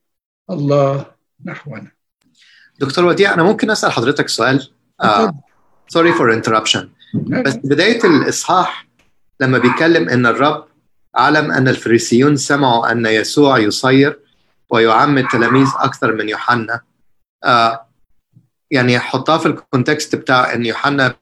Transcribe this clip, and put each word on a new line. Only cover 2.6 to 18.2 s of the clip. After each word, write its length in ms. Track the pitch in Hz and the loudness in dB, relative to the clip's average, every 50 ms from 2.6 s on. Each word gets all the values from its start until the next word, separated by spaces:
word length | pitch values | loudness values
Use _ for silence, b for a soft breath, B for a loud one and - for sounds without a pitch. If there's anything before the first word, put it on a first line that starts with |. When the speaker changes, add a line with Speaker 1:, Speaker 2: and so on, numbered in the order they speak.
| b b b - | b b b -6
Speaker 2:
دكتور 260 | 139 135 - 185 175 | -6 -4 0 0 2
وديع، 280 | 175 165 151 202 202 196 | 2 2 2 2 2 2
أنا 100 | 170 160 | 2 2
ممكن 280 | 190 220 220 - 214 | 2 2 2 0 -2
أسأل 200 | 214 - - 185 | -2 -2 -2 -2
حضرتك 380 | - 135 113 131 147 - 151 - | -2 0 0 0 0 0 -2 -4
سؤال؟ 420 | - - 113 127 131 143 - - _ _ _ _ _ - | -2 -2 0 0 0 -2 -4 -8 _ _ _ _ _ -4
آه، 280 | - 117 104 104 110 101 | 0 0 2 2 0 0
Speaker 1:
اتفضل. 120 | 156 139 - _ _ _ _ _ _ _ _ _ - | -4 -8 -16 _ _ _ _ _ _ _ _ _ 0
Speaker 2:
sorry 240 | 170 165 170 165 | 2 2 2 2
for 260 | 165 147 117 110 113 107 | 2 2 2 0 0 0
interruption. 340 | 117 110 110 107 - - 104 92 - B B B B B | 0 0 0 0 0 -2 -4 -6 -10 B B B B B
Speaker 1:
لا، 220 | - - - - | -8 -6 -4 -4
لا. 60 | 269 | -2
Speaker 2:
بس 140 | 254 139 131 | -2 -2 -4
بداية 440 | - - 139 147 151 180 214 240 233 - | -4 -2 -2 0 2 2 0 2 2 2
الإصحاح 840 | 190 160 131 - - - - - - 170 185 175 - - - - _ _ _ _ _ _ _ _ _ _ - | 2 4 2 2 0 -4 -4 -2 0 0 0 0 -2 -6 -10 -16 _ _ _ _ _ _ _ _ _ _ -4
لما 180 | 131 127 131 | -2 0 2
بيتكلم 520 | 123 - 123 127 - 160 165 170 165 - - | 2 2 2 2 2 2 2 2 2 0 0
إن 160 | 127 123 123 | 0 2 2
الرب 420 | 120 113 120 135 151 151 151 - _ _ _ _ _ _ _ _ _ - | 2 2 2 0 0 -2 -4 -10 _ _ _ _ _ _ _ _ _ -2
علم 360 | 117 123 143 151 156 151 156 | 0 0 2 2 0 0 0
أن 160 | 165 135 131 | -2 0 0
الفريسيون 680 | 131 117 - - 113 113 113 - - 117 117 139 147 147 | 0 -2 -2 0 0 0 0 2 0 2 2 4 2 2
سمعوا 560 | 131 - - 147 143 143 127 117 117 120 123 | 0 0 -2 0 0 2 2 2 0 0 -2
أن 140 | 117 120 113 | -2 -2 0
يسوع 520 | 113 110 110 104 - - 147 147 139 131 123 | 0 0 0 -2 -2 0 2 4 4 4 2
يصير 600 | 107 104 98 - - 131 131 135 139 147 - - _ _ _ _ _ _ _ _ _ _ | 2 0 -2 -2 0 2 4 4 4 2 0 -6 _ _ _ _ _ _ _ _ _ _
ويعمد 580 | - 113 113 113 110 113 139 147 143 135 123 | 0 2 2 4 4 4 2 2 2 0 0
تلاميذ 400 | - - 117 117 117 127 135 135 135 - | 0 -2 0 0 2 2 2 2 2 0
أكثر 400 | - - 135 - - - 120 110 | -2 -4 -4 -4 -2 -4 -2 -2
من 140 | 107 107 107 | -4 -6 -6
يوحنا، 520 | 107 101 - - 120 117 113 104 117 117 - _ _ _ _ _ _ _ _ _ _ _ - | -8 -6 -4 -2 -2 -2 -2 -6 -8 -10 -12 _ _ _ _ _ _ _ _ _ _ _ -2
آه، 440 | 135 127 117 113 113 117 - - _ _ _ _ _ _ _ | 0 2 2 2 0 -2 -4 -12 _ _ _ _ _ _ _